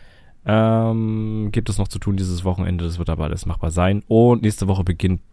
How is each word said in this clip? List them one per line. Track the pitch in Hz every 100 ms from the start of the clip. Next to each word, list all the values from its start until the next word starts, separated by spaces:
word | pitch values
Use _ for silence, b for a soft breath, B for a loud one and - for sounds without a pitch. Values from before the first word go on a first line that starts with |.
| b b b b -
Ähm, | 110 110 113 113 113 110 110 110 110 107
gibt | 117 110
es | 101
noch | 98
zu | 90
tun | - 98
dieses | 92 87 92
Wochenende, | 90 87 90 85
das | 85
wird | 82
aber | 80 76
alles | 85 -
machbar | 82 80
sein. | 82 90 101 -
Und | 113 120 120
nächste | 107 - 95
Woche | 95 90
beginnt, | 87 92 92 -